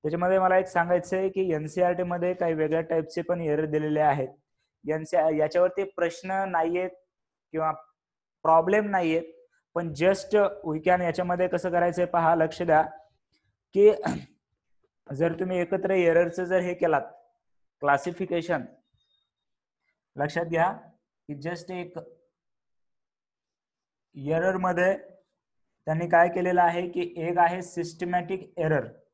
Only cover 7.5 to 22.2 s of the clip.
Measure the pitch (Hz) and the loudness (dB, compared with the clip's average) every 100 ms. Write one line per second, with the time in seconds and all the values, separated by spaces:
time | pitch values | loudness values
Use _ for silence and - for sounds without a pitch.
7.5 | 160 156 151 - _ _ _ _ _ 160 | -4 -4 -6 -14 _ _ _ _ _ 4
8.5 | 165 170 208 208 196 165 160 165 - _ | 6 6 2 2 0 0 -2 -4 -20 _
9.5 | _ _ 170 165 143 175 190 - 208 202 | _ _ -6 -6 0 2 2 2 2 2
10.5 | - 160 156 170 180 175 165 180 175 180 | -2 -6 -2 2 2 0 -2 -2 0 0
11.5 | 175 180 175 175 175 175 175 165 165 160 | -2 -2 0 0 0 0 2 2 2 0
12.5 | - 170 156 156 - _ _ _ _ _ | -2 2 2 2 -8 _ _ _ _ _
13.5 | _ _ 196 208 208 - - - _ _ | _ _ 6 6 6 -4 -6 -10 _ _
14.5 | _ _ _ _ _ - 139 165 165 185 | _ _ _ _ _ -12 -2 -2 -2 -4
15.5 | 180 175 190 185 190 170 165 170 170 180 | -2 -2 -2 0 2 4 4 2 -2 0
16.5 | 185 180 175 170 143 - - _ _ _ | 0 0 -2 0 0 -2 -18 _ _ _
17.5 | _ _ _ 143 143 175 170 185 170 170 | _ _ _ 2 2 0 -6 -4 -4 -2
18.5 | 156 - - _ _ _ _ _ _ _ | -4 -4 -18 _ _ _ _ _ _ _
19.5 | _ _ _ _ _ _ 139 147 170 170 | _ _ _ _ _ _ -6 -4 -2 -2
20.5 | 165 175 220 - _ _ _ - 143 156 | 0 0 -2 -18 _ _ _ -16 -10 -10
21.5 | 170 170 180 175 - - _ | -10 -10 -10 -10 -14 -16 _